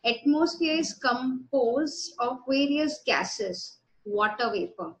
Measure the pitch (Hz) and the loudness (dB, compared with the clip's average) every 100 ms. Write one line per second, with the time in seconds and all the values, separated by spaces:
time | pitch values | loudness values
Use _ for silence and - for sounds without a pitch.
0 | 240 233 285 302 330 - 330 311 311 - | 0 2 4 4 4 2 0 2 -2 -2
1 | 254 247 262 262 - 277 233 254 302 - | 0 0 -2 -4 -2 2 2 2 -2 -6
2 | - - 240 254 - 269 285 285 302 302 | -12 -4 -4 -4 0 2 2 2 0 -2
3 | - 156 185 - 196 180 - - _ _ | -2 0 -2 -4 -6 -6 -12 -18 _ _
4 | 208 208 214 208 233 202 175 - 165 - | -4 0 0 0 -2 -2 -4 -8 -12 -12